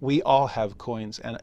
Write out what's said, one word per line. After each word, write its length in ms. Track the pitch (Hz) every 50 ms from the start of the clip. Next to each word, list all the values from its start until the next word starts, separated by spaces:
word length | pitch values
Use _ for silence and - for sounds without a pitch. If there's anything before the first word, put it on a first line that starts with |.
we 200 | - 135 143 151
all 260 | - - 135 139 139 123
have 300 | - 117 110 101 101 -
coins, 400 | - - 117 110 110 107 110 -
and 180 | - 117 117 -